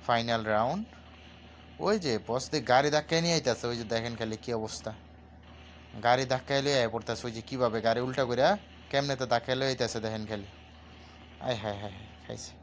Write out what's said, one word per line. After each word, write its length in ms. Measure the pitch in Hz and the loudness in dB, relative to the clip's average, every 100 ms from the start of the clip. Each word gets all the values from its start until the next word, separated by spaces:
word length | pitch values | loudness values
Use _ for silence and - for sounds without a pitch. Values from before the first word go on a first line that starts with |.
| - | 2
ফাইনাল 360 | 120 117 117 110 | 0 2 0 2
রাউন্ড, 300 | 107 120 175 226 - - - - - - - - - 180 | 2 2 -2 -6 -14 -20 -20 -20 -20 -20 -20 -20 -2 0
ওই 100 | 214 | 2
যে 80 | 160 110 98 | 2 0 0
বস 140 | 120 - | -2 0
দিয়ে 140 | 156 117 | -2 6
গাড়ি 160 | 127 147 151 | 6 8 2
ধাক্কায় 260 | 147 165 | 2 0
নিয়ে 120 | 170 165 | 2 2
আইতাছে, 260 | 131 110 120 | 2 0 -2
ওই 60 | 120 | -4
যে 40 | 113 | -2
দেখেন 180 | 113 117 113 | -2 -2 -4
খালি 160 | 110 110 | -4 -4
কী 60 | - 117 | -4 -4
অবস্থা, 320 | 110 - 110 110 - - - - - - - - - 107 117 | -4 -8 -10 -12 -18 -20 -20 -20 -20 -20 -20 -20 -16 -2 4
গাড়ি 180 | 127 131 | 4 4
ধাক্কায় 300 | 127 - 139 | -2 0 0
লইয়া 140 | 139 139 | 2 2
আইয়া 100 | 117 | 2
পড়তাছে, 280 | 113 110 113 123 | 0 -4 -6 -6
ওই 60 | 113 | -8
যে 60 | 107 | -8
কীভাবে 300 | 131 123 110 110 | 0 2 4 2
গাড়ি 140 | 117 127 | 2 0
উল্টা 180 | 131 127 | 0 0
কইরা 200 | 120 147 - - - - | 4 4 2 -4 -20 -2
কেমনে 240 | 139 143 131 | -2 0 -2
তো 40 | 127 | 0
ধাক্কায় 240 | 120 - 131 | 0 2 0
লইয়া 120 | 135 | 0
আইতাছে 260 | 127 117 117 | 0 -2 -2
দেখেন 180 | 110 110 107 | -4 -6 -6
খালি। 180 | 107 90 - - - - - - - - - 127 | -8 -8 -16 -20 -20 -20 -20 -20 -20 -20 -10 -4
আয় 100 | 117 | -4
হায় 160 | 107 101 | -4 -6
হায় 120 | 104 95 | -8 -12
হায়, 140 | - - | -16 -18
খাইছে। 280 | - 113 - - | -12 -12 -12 -16